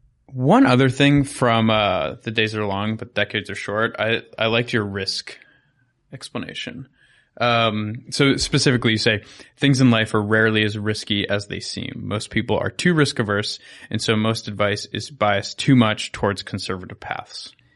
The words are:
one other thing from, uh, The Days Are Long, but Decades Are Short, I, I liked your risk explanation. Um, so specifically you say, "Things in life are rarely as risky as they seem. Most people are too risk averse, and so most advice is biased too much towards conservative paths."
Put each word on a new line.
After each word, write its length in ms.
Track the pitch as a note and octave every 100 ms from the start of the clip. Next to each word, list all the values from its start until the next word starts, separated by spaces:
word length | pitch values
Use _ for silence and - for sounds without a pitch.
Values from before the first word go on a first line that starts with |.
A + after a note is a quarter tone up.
| _ _ _
one 380 | B2+ C3 A#3 F#3
other 220 | B2+ C3
thing 340 | - C#3+ C#3+
from, 440 | C3+ - B2 A2+ A2
uh, 460 | G#2+ G#2 F2+ C#2+ -
The 80 | A2+
Days 240 | A2+ G#2+
Are 100 | G#2+
Long, 320 | G#2 G2 G#2+ A2
but 180 | -
Decades 360 | - G#2 A2 G2
Are 40 |
Short, 400 | G2 - G#2 A2+ -
I, 240 | G#2+ A#2 - -
I 80 | A2
liked 260 | A#2 A#2+
your 120 | A#2+
risk 540 | G2+ G2 F#2+ - - - _ _ _ _ _ _ _
explanation. 760 | - - A#2+ - - - - C3+ _ _ _ _ -
Um, 640 | A#2+ A#2 A2+ G#2+ G#2+ A#2 -
so 260 | - C#3 A#2+
specifically 560 | - C#3+ D3 B2 A#2+
you 60 | A2
say, 240 | A#2+ G#2 - - - _
"Things 220 | C#3 C3
in 100 | B2+
life 240 | A#2 A2
are 80 | A2
rarely 420 | G#2 A2 A2 A2
as 140 | G#2+ G#2+
risky 500 | G#2 G#2 - G2+ -
as 180 | G2+ -
they 140 | -
seem. 420 | - G2 - -
Most 260 | G2+ G#2 -
people 260 | A2+ A#2+ G#2+
are 140 | C3
too 240 | - F3+
risk 240 | D#3+ C#3 -
averse, 400 | G#2+ G2+ G#2 - - - -
and 100 | A2
so 160 | - G#2+
most 320 | A2 A2+ -
advice 380 | G2+ G#2 G2+ -
is 180 | G2+ -
biased 480 | - G#2 G2+ - -
too 180 | - C3
much 360 | A2 G#2+ -
towards 300 | - G#2 G2
conservative 560 | - G2+ - F#2+ F#2 -
paths." 540 | - - - - - _ _